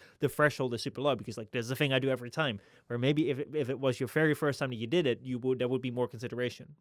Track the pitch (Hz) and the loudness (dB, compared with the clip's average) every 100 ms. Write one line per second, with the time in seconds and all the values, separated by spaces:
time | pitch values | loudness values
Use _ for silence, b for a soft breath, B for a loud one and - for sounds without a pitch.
0 | b b 131 - 147 - 127 117 131 123 | b b 0 4 2 4 -2 -2 -6 -2
1 | 143 123 123 117 110 123 117 131 147 131 | 0 0 -4 -10 -6 -4 -2 0 2 2
2 | 135 127 123 156 147 101 b b b 120 | 2 0 -4 -2 -2 -2 b b b 0
3 | 131 147 151 131 - 151 127 113 131 123 | 2 4 2 0 -2 -2 -2 0 0 0
4 | 127 156 156 147 147 131 135 117 113 170 | 0 2 4 4 0 0 -2 -4 0 2
5 | 143 117 131 123 127 123 123 127 127 120 | 2 0 -2 -2 0 2 2 0 -2 -2
6 | 120 113 117 117 123 - - 147 | -2 -4 -8 -2 -4 -4 -18 -20